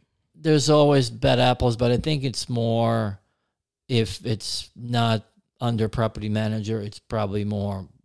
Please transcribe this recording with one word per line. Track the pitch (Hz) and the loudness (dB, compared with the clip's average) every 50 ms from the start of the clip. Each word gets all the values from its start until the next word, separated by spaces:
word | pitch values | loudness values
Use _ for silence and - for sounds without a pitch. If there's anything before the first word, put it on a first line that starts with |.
| _ _ _ _ _ _ _ | _ _ _ _ _ _ _
there's | 160 156 160 156 147 127 151 | -4 0 4 4 4 6 6
always | 151 151 147 147 143 139 127 117 | 6 6 6 6 6 4 2 0
bad | 113 110 135 135 127 123 | -2 -2 0 2 4 4
apples, | 127 127 123 - 131 123 113 | 4 2 2 2 2 0 0
but | 110 123 120 123 | 2 0 0 2
I | |
think | 117 120 156 151 143 131 | 0 0 -2 -2 -2 -2
it's | 135 107 - - - | -4 -4 -6 -6 -4
more | 123 117 113 113 113 117 117 113 113 113 110 104 98 - _ _ _ _ _ _ _ _ _ _ _ _ _ - | -4 -2 -2 0 0 0 0 0 0 0 -2 -4 -6 -10 _ _ _ _ _ _ _ _ _ _ _ _ _ -2
if | 131 117 113 98 - - - | 0 0 0 0 -2 -8 -6
it's | 120 110 92 - - - - - - _ | -6 -6 -4 -6 -8 -8 -10 -10 -12 _
not | - 123 120 120 117 117 117 113 107 - _ _ _ _ _ _ - | -14 -8 -4 -2 0 2 2 0 -2 -4 _ _ _ _ _ _ -6
under | 127 120 117 107 110 104 | -4 -2 -2 -2 -2 -2
property | - 127 113 110 - 110 107 107 | -2 -2 -2 -2 -4 -6 -6 -4
manager, | 104 107 110 107 110 110 101 107 110 113 | -2 -2 -2 -2 -4 -4 -4 -4 -6 -6
it's | 101 104 - - | -6 -8 -12 -14
probably | _ - 113 110 104 98 98 104 101 | _ -6 -4 -4 -4 -2 -4 -4 -4
more, | 104 104 101 101 101 98 95 92 - _ _ _ | -4 -4 -4 -4 -4 -6 -6 -10 -12 _ _ _